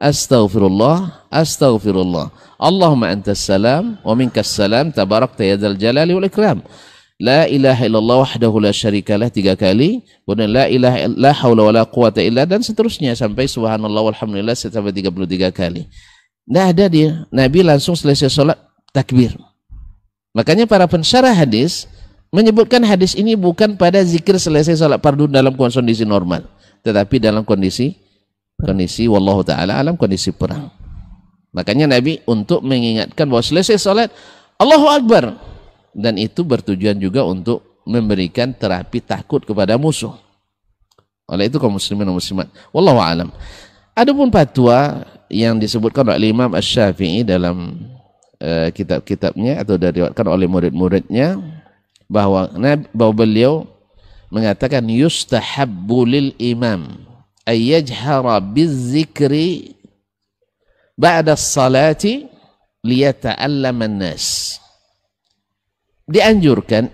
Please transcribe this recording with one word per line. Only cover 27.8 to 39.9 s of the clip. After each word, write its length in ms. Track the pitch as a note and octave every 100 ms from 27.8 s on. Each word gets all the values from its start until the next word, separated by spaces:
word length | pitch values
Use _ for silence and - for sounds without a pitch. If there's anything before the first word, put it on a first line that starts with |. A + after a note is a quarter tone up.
| C3 F#3 _ _ _ _ _ -
kondisi 480 | - F#2+ F2+ - A#2
wallahu 320 | G2+ F#2+ G2
ta'ala 320 | F2+ C#2 F2+
alam, 240 | - C#3+ E3+
kondisi 320 | G#2 F#2+ -
perang. 400 | - - - - - - - - - _ _ _
Makanya 480 | F2+ F2+ A#2 D3+ B2+
Nabi 240 | C3 D#3+ -
untuk 320 | A2+ G2+ E3+
mengingatkan 640 | C3 C3 A#2 A2 - - D3
bahawa 160 | A#2
selesai 320 | - D#3+ F#3+ G#3+
solat, 320 | G3 G3+ A3+ - - - _
Allahu 320 | - B3 D4+ D4
Akbar. 380 | D4 A#3 A3 A#2+ - - - - _ _ -
Dan 220 | A2+ G2+
itu 240 | G#2+ -
bertujuan 500 | F3 A#2 - F#2+ G#2+ G2+
juga 240 | F#2+ A2+
untuk 560 | F#2+ F#2 F#2 A#2+ - _
memberikan 680 | - A#2 A2 G2 F2 - B2
terapi 480 | B2 G#2 F2+ - A#2
takut 400 | - F#2+ - C#3+
kepada 320 | - G#2 G2 A#2+
musuh. 340 | D#3